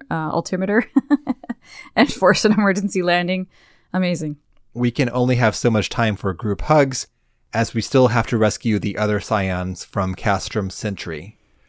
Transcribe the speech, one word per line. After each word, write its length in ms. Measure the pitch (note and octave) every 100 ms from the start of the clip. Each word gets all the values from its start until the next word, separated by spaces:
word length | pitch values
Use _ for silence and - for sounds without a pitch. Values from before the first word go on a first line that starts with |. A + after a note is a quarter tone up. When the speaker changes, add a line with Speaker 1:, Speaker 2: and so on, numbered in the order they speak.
| -
Speaker 1:
uh, 200 | D#3+ D#3
altimeter 540 | - - F3+ F#3+ G3+ - C4+ - C#4+ - B3
<laughs> 560 | - - - - - -
and 140 | C4+
force 360 | - F#3 - G#3+
an 60 |
emergency 500 | G#3+ G3+ F#3+ G3 F#3
landing. 460 | F3 F3 F3 F#3 F#3 _ _ _ _
Amazing. 440 | F#3 F3+ E3 D#3 D3 _ _ _
Speaker 2:
We 180 | A#2 A#2+
can 200 | - B2
only 260 | B2+ B2 B2
have 180 | A#2+
so 160 | - A#2+
much 200 | A2 -
time 260 | - A2+ G2
for 160 | G2+
group 300 | F2 G#2+ G2
hugs, 440 | - D#3 C#3 B2+ - _ _ _ _
as 220 | A2+ A#2
we 80 | A2+
still 260 | - C3 B2+
have 180 | A#2 G#2+
to 100 | A#2
rescue 400 | G#2+ - A#2 G#2
the 180 | G2+ F#2
other 240 | G#2+ G#2
Scions 640 | - G#2+ F#2+ F2+ F2+ F2+
from 300 | - G#2 F#2
Castrum 560 | F2 G#2+ G2 - A2 F#2+
Sentry. 680 | - G#2+ F#2+ F2+ D#2 F#2+ - _ _